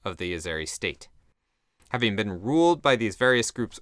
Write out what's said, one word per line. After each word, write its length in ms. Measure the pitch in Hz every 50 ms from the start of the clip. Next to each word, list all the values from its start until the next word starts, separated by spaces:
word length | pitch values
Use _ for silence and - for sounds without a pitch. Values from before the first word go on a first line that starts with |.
| -
of 120 | 101 87
the 160 | - 90 87 87
Azeri 340 | 82 82 87 80 78 78
state. 420 | - - - - 90 73 - - - _ _ _ _ _ _ _ _ _ _ _ _ _ _ _ _
Having 260 | - 123 120 110 101
been 260 | 101 110 101 92 85
ruled 400 | 95 120 147 165 170 170 175 147
by 140 | - 143 131
these 200 | 113 117 104 92
various 360 | - 127 127 127 120 113 -
groups 280 | - - 117 - - -